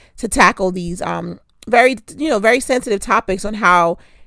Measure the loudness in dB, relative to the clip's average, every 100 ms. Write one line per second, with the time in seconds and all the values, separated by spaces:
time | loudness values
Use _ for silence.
0 | _ -10 -4 2 2 2 -2 -4 -6 -6
1 | -6 -6 -8 -14 _ _ 0 4 4 0
2 | -10 -8 -4 0 2 0 0 -2 -2 -4
3 | 0 -2 0 -4 -6 0 2 4 2 -2
4 | -10 _